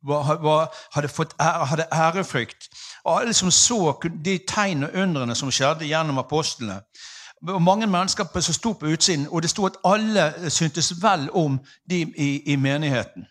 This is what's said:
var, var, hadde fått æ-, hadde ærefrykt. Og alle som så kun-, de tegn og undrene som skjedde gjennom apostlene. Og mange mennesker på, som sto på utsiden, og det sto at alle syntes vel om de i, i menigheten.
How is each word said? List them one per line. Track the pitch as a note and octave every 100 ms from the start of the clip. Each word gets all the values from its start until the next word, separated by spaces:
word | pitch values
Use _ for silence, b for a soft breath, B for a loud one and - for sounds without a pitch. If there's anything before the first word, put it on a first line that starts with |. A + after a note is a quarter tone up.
var, | C#3+ D3 C#3+ D#3+
var, | D3+ D#3 D#3+ B B
hadde | - D3
fått | - D#3+ -
æ-, | D#3 E3
hadde | C#3 D#3 D#3+
ærefrykt. | D#3 D#3+ F3 F#3 C#3 A2+ - - B B B
Og | - E3
alle | A#3
som | G#3+ F#3
så | - - A#3 E3 B2+
kun-, | E3 D#3+
de | D#3 F#3+ -
tegn | - G3+ D#3+
og | C#3+
undrene | F#3 F#3+ D3+ A#2+
som | A#2 C#3
skjedde | - C#3 D#3+ D#3
gjennom | D#3 D#3+ C3+
apostlene. | B2 D3+ D3+ - A2+ F#2+ - B B B B B D#3+
Og | F#3+
mange | E3+ G3+ A3
mennesker | F3+ F#3 -
på, | G3 F3+
som | E3+
sto | D#3 A#3
på | G3 D3+
utsiden, | D#3+ - D#3+ C#3+
og | E3+
det | D#3+
sto | - F#3+
at | -
alle | F3+ G#3 A3 G#3+ D3+ D#3 E3+
syntes | - E3 D#3+ D3+ F3
vel | G#3 F#3 C#3
om | G3 D#3 C3+ B B -
de | F3+ E3 -
i, | C#3+ C#3 C#3+
i | C#3+
menigheten. | C3+ C#3+ D#3 B2+ G#2 - -